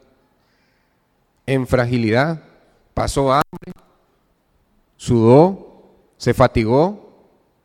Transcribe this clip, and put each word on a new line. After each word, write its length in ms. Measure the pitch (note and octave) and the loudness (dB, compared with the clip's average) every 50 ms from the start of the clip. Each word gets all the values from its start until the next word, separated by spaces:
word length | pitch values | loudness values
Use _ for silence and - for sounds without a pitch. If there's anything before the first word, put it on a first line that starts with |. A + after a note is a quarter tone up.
| _ _ _ _ _ _ _ _ _ _ _ _ _ _ _ _ _ _ _ _ _ _ _ _ _ _ _ _ - | _ _ _ _ _ _ _ _ _ _ _ _ _ _ _ _ _ _ _ _ _ _ _ _ _ _ _ _ -6
en 180 | - C3+ C3 B2+ | -4 -4 -4 -2
fragilidad, 760 | - - B2+ A#2+ A#2+ B2+ A#2+ A2+ G#2+ A2 B2 C#3+ E3 E3 D3+ - - _ _ _ _ _ _ _ _ - | -2 -2 -2 -2 -2 -2 -2 -2 0 0 0 0 -2 -4 -8 -12 -20 _ _ _ _ _ _ _ _ -8
pasó 380 | A2 A2 - - C#3+ C#3 C3+ | -6 -6 -4 -4 -2 -2 0
hambre, 400 | C3 D3 D#3+ - - F3+ - - - - _ _ _ _ _ _ _ _ _ _ _ _ _ _ _ _ _ _ _ _ _ _ _ | 0 0 -2 -4 -8 -18 -18 -18 -20 -20 _ _ _ _ _ _ _ _ _ _ _ _ _ _ _ _ _ _ _ _ _ _ _
sudó, 880 | - - - B2 A#2 A2 A2+ B2+ C#3+ E3 F#3+ G3 - - - - - - _ _ _ _ _ _ | -12 -6 -2 0 2 4 6 6 6 6 4 0 -6 -14 -20 -20 -20 -20 _ _ _ _ _ _
se 160 | - - B2 A2+ | -8 -4 -2 0
fatigó, 840 | - B2+ A#2+ - A#2+ A2 G#2+ B2 C#3+ E3 F#3+ G#3 - - - _ _ _ _ _ _ _ _ _ _ _ | 2 2 0 0 -2 -2 0 0 0 0 0 -4 -8 -18 -20 _ _ _ _ _ _ _ _ _ _ _